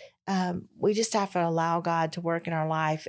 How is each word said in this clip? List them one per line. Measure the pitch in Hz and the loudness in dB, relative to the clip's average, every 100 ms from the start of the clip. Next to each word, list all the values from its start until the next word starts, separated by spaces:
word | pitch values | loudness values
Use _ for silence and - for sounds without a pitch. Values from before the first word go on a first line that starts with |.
| - _ - | -20 _ -2
um, | 190 180 175 - - | 0 0 -4 -10 -2
we | 208 | 2
just | 214 220 | 2 2
have | 214 196 | 2 0
to | 180 170 | 0 0
allow | 165 165 170 | 2 2 0
God | 170 165 160 | 0 0 0
to | 175 | -2
work | 170 165 170 | -2 -2 -2
in | |
our | 160 156 | -2 0
life. | 160 156 156 | 0 0 -2